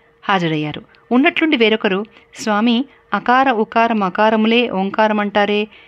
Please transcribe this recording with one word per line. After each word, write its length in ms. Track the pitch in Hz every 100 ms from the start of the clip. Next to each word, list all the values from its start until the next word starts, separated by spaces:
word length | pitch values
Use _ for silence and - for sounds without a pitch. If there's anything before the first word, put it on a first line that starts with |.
| _ _
హాజరయ్యారు. 600 | - 196 170 156 151 147 - _ _
ఉన్నట్లుండి 440 | 247 320 - 320 294
వేరొకరు, 480 | 220 220 214 190 220 - _
"స్వామి, 500 | - 226 208 233 233 277 _ _
అకార 360 | 202 214 254 269
ఉకార 420 | 220 220 226 226
మకారములే 800 | 220 190 180 220 220 214 233 240
ఓంకారం 500 | 190 196 196 220 214
అంటారే, 480 | 208 208 202 208 214 -